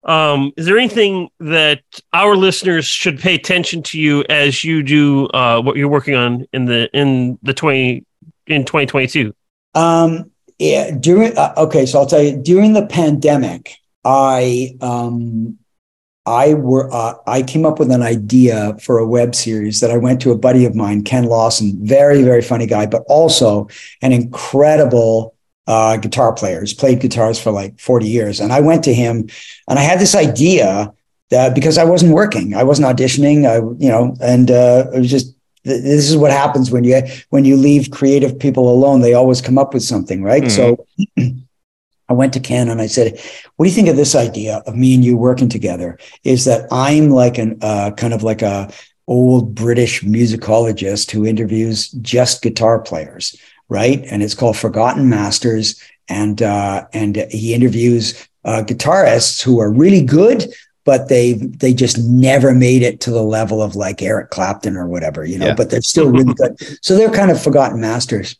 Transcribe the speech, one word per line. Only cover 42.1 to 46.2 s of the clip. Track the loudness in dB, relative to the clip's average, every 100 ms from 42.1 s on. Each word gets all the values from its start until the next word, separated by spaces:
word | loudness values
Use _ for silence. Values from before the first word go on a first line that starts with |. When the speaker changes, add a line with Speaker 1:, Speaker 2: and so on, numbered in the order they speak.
Speaker 2:
went | 0 0
to | -2
Ken | -4 -2 -2
and | -2
I | -4
said, | 0 -2 -2 -18 -20 -20 _
"What | 0
do |
you | 2
think | 2
of | 2
this | 2
idea | 0 0 -4 -8 -8 -8
of |
me | 0 2
and | 4
you | 4 2
working | 0 0 -2
together? | -2 -6 -6 -10 -12 -20 -10